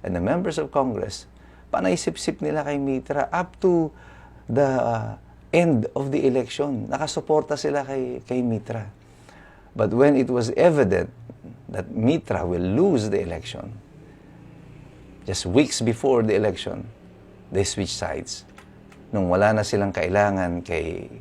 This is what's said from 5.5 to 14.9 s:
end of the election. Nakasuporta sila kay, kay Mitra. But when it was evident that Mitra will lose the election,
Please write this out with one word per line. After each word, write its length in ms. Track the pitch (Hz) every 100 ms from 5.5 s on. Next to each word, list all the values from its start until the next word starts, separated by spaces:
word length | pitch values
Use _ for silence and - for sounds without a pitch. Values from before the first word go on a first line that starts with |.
end 320 | 165 170 127 -
of 160 | - 139
the 160 | 139 135
election. 640 | 127 117 - 147 127 107
Nakasuporta 640 | 139 151 - - 156 151
sila 320 | 147 147 143 135
kay, 380 | 135 127 127 -
kay 160 | 127
Mitra. 480 | 123 110 110 117 101 - - - - - - - - -
But 180 | 107
when 220 | 117 143 139
it 160 | 123
was 180 | 123 117 -
evident 560 | 170 151 110 90 87 - - - 85 - -
that 240 | - 92
Mitra 560 | - 113 160 - 92 87
will 160 | 87
lose 480 | 90 107 196 147 107
the 80 | 98
election, 580 | 85 82 - - - 107 - - - - - - - - - - -